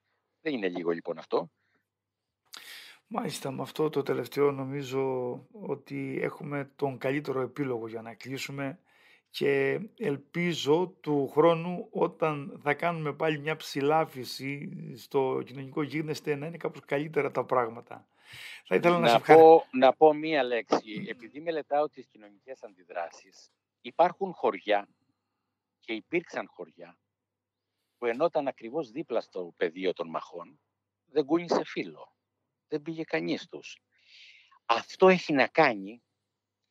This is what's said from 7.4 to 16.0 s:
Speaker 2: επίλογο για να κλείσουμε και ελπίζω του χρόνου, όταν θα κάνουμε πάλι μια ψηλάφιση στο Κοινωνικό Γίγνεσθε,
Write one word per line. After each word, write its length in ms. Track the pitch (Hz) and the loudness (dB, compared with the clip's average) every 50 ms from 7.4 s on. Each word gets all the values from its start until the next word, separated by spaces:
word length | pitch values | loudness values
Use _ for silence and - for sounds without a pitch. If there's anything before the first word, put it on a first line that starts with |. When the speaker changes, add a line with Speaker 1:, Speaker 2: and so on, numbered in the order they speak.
Speaker 2:
επίλογο 460 | 127 120 123 - 143 131 123 113 113 113 | -4 -4 -4 -6 -4 -4 -4 -6 -6 -8
για 140 | 110 113 | -10 -12
να 140 | 110 113 113 | -12 -14 -16
κλείσουμε 640 | - - 123 135 131 - - 139 139 139 135 156 - _ _ _ _ _ _ _ _ _ _ | -16 -14 -12 -10 -10 -10 -10 -8 -8 -8 -8 -8 -12 _ _ _ _ _ _ _ _ _ _
και 500 | - - 143 139 139 139 139 135 135 143 202 220 _ - | -6 0 2 2 4 4 2 2 0 -2 -4 -8 _ -6
ελπίζω 880 | 233 147 143 139 - _ - 170 175 175 160 127 131 135 151 170 185 180 | -4 -2 -2 -4 -6 _ -4 -2 -2 -2 -2 -2 2 4 4 4 2 -2
του 400 | - _ - 151 147 143 139 127 | -6 _ -4 -2 0 0 0 0
χρόνου, 600 | - 147 156 170 170 160 165 180 180 175 - - | 2 6 6 6 6 4 -2 -6 -6 -8 -10 -8
όταν 680 | - 190 170 175 - - 165 156 151 143 139 - - 143 - | -2 -2 -2 -2 0 -2 -2 -2 -2 -2 -8 -10 -12 -6 -2
θα 100 | 147 143 | -2 0
κάνουμε 400 | 143 170 170 170 160 156 147 135 | 0 0 -2 -2 -2 -4 -6 -4
πάλι 260 | 147 160 160 156 147 | -2 -2 -2 -2 -2
μια 160 | 139 156 156 | -2 -6 -6
ψηλάφιση 1120 | 156 - - - 143 135 143 156 160 156 156 - 131 120 101 - - 131 135 143 143 143 - - - - - - 117 | -6 -8 -8 -4 -2 2 2 2 2 2 0 -4 -12 -12 -12 -10 -10 -8 -8 -8 -8 -10 -12 -12 -12 -14 -14 -14 -16
στο 440 | - - - 139 135 131 131 131 127 | -10 -2 0 0 2 2 0 -4 -6
Κοινωνικό 360 | 123 127 135 135 135 135 160 | -8 -12 -14 -12 -8 -6 -6
Γίγνεσθε, 540 | 151 135 127 156 | -4 -4 -4 -6